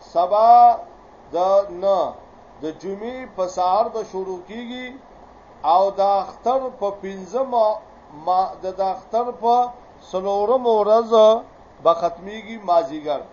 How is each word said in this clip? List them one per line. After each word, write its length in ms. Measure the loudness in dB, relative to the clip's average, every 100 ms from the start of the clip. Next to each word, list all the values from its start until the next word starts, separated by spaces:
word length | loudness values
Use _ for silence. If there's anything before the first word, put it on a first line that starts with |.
| -6
سبا 380 | -2 0 2 6 8 8 6 -4 -20 -20 -20 -8
د 40 | -2 2 2 0 -4
نه، 160 | -2 0 0 -6 -20 -20 -20 -12
د 40 | -12 -10
جمعې 360 | -12 -10 -10 -12 -14 -6
په 80 | -6
سهار 380 | -2 0 2 0
به 120 | -4 -8
شروع 280 | -8 -8 -10 -12
کیږي 380 | -14 -12 -12 -12 -16 -20 -20 -20 -20 -20 -8 0
او 100 | 2 2
د 100 | 0 0 0
اختر 380 | -4 -8 -2 -2 -2 -6
په 100 | -8 -6
پنځمه 680 | -12 -12 -8 -6 -2 0 0 0 -10 -20 -20 -12 -4
ما-، 260 | -2 -2 -4
د، 40 | -12 -4
د 20 |
اختر 500 | -4 -4 -6 -4 -4 -4
په 120 | 0 2 0 -4 -20 -20 -8
څلورمه 600 | -6 -4 -2 0 0 2 2
ورځ 300 | 4 2 4 6 6 4 -2 -20 -20 -2
به 80 | 0 2
ختمیږي 560 | 0 -6 -14 -16 -14 -14 0
مازیګر. 520 | 0 0 -8 -6 -8 -8